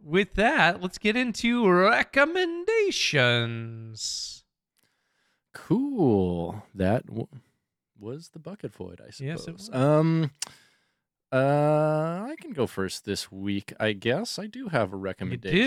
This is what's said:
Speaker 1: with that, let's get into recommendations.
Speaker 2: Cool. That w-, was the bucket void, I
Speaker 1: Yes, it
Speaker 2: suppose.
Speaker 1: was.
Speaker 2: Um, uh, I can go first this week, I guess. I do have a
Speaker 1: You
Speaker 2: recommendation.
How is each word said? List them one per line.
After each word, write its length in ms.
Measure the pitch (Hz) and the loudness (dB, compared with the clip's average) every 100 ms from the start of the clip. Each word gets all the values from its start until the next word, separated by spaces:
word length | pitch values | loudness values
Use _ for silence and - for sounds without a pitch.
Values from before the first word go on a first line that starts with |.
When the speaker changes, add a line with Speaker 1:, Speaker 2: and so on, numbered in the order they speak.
Speaker 1:
with 300 | 170 170 202 | -2 0 0
that, 460 | - 220 294 165 180 | 2 2 4 2 2
let's 180 | 180 - | -4 -4
get 180 | 208 220 | 0 0
into 520 | 254 - 233 240 214 | 0 -2 0 4 4
recommendations. 2750 | 180 190 247 - - 294 359 359 339 359 453 403 - - 143 123 120 117 117 113 113 113 110 - - - - _ _ _ _ _ _ _ _ _ _ _ | 6 6 4 2 2 2 2 -2 -2 0 2 2 0 0 4 4 4 0 -4 -8 -10 -14 -10 -10 -8 -10 -14 _ _ _ _ _ _ _ _ _ _ _
Speaker 2:
Cool. 1080 | - - 202 277 262 147 104 90 87 85 104 - | -10 0 0 0 2 4 4 2 0 -4 -8 -10
That 320 | 95 92 120 - | -2 2 0 -2
w-, 200 | 107 - 139 - _ _ _ _ _ | -10 -10 -12 -20 _ _ _ _ _
was 300 | 104 143 165 | -14 -14 -16
the 80 | 170 | -18
bucket 340 | 160 202 127 | -18 -14 -14
void, 280 | - 92 87 | -12 -16 -16
I 60 | - | -20
Speaker 1:
Yes, 340 | - 135 165 | -12 -10 -10
it 20 | |
Speaker 2:
suppose. 260 | - - - | -12 -14 -6
Speaker 1:
was. 40 | |
Speaker 2:
Um, 560 | 131 139 151 160 165 151 - - - _ _ _ _ _ _ _ | 0 4 4 4 2 0 -4 -14 -16 _ _ _ _ _ _ _
uh, 40 | 131 135 147 147 151 156 156 160 170 233 | 2 4 4 4 4 2 0 -2 -6 -8
I 60 | 320 | -12
can 120 | 330 | -10
go 140 | 180 107 | -4 -2
first 380 | - 95 - | -2 -4 -6
this 260 | - 95 - | -6 -6 -6
week, 420 | 98 98 98 - - | -8 -4 -4 -6 -4
I 140 | 110 | -2
guess. 460 | 101 113 135 233 - | 0 0 -2 -2 -8
I 80 | 214 | -10
do 220 | 247 262 | -12 -4
have 240 | 156 98 | 0 0
a 40 | 95 | -4
Speaker 1:
You 60 | |
Speaker 2:
recommendation. 560 | 95 92 98 120 98 175 | -8 -6 -6 -6 0 2